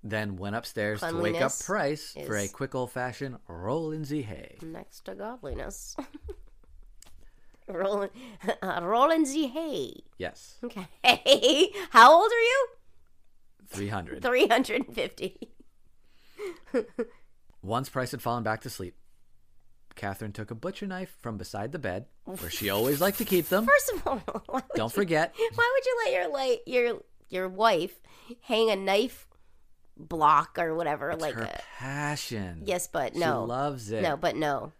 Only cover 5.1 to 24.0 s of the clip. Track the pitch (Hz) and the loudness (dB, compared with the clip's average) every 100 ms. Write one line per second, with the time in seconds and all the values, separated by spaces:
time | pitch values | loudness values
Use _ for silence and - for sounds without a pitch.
5.1 | - 208 247 - - - - - - 269 | -12 -12 -10 -10 -8 -8 -12 -14 -12 -12
6.1 | 302 - - - - - - - - - | -14 -16 -16 -18 -20 -20 -20 -20 -20 -20
7.1 | - - - - - - 190 196 202 196 | -20 -20 -20 -20 -20 -12 -4 -2 0 -4
8.1 | 233 254 208 190 - 190 175 170 226 285 | -8 -20 -8 -6 -4 -4 -4 0 4 4
9.1 | 330 294 277 285 269 330 208 127 - - | 4 2 0 -2 -4 -6 -6 -6 -10 -20
10.1 | - - - - - 240 208 180 - - | -8 -8 -8 -20 -12 -12 -10 -14 2 4
11.1 | 233 - 285 247 277 381 415 359 240 240 | 4 6 6 6 4 4 0 6 10 12
12.1 | 330 427 466 466 539 494 - - - - | 12 8 4 4 4 0 -4 -20 -20 -20
13.1 | - - - - - - 98 101 101 87 | -20 -20 -20 -20 -20 -14 -8 -6 -6 -6
14.1 | - - 508 - 233 262 - - - - | -4 0 4 6 4 2 -2 -4 -4 -6
15.1 | - - - - - - _ - - - | -4 -8 -8 -18 -18 -20 _ -20 -20 -20
16.1 | - - - 403 339 - 254 220 - 226 | -20 -20 -12 -12 -12 -4 -4 -4 -8 -8
17.1 | - - - - - 92 117 135 135 127 | -10 -20 -20 -20 -16 -4 -4 -4 -4 -4
18.1 | 123 120 120 113 110 120 - 90 - - | -4 -4 -2 -2 -4 -6 -10 -12 -12 -20
19.1 | - - - - - - - - - 101 | -20 -20 -20 -20 -20 -20 -20 -20 -10 -8
20.1 | 98 110 101 107 113 170 190 202 185 185 | -6 -8 -10 -10 -8 -8 -8 -8 -8 -10
21.1 | - 120 101 - 101 104 156 110 92 127 | -10 -10 -8 -8 -8 -6 -6 -6 -6 -8
22.1 | - - 190 85 - 104 98 123 143 185 | -18 -14 -10 -8 -4 0 2 2 2 2
23.1 | 196 226 185 156 185 233 571 571 392 | 0 0 0 2 2 4 4 4 -4